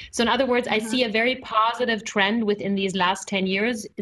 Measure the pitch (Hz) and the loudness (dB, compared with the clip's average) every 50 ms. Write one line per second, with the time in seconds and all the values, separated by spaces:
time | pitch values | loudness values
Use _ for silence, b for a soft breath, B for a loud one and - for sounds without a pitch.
0 | B B - - 233 214 240 247 269 247 240 247 240 - 214 214 226 220 247 254 | B B -4 0 0 2 2 2 2 2 0 0 0 0 -2 -2 0 0 0 0
1 | 240 220 202 220 233 254 254 254 - - 226 220 220 233 233 233 247 226 226 202 | 0 0 2 2 2 0 0 -2 -6 0 2 2 2 2 2 0 0 0 -2 -2
2 | - - - 208 190 202 220 233 220 202 202 202 - 196 202 196 196 190 180 190 | -4 -2 0 2 2 2 2 2 0 0 0 0 -2 -2 0 0 0 0 0 2
3 | 180 185 202 - - - 202 190 190 190 190 196 214 247 247 214 196 - _ - | 2 2 0 -2 -4 -4 -2 -2 0 0 0 0 0 -2 -2 -4 -8 -12 _ -6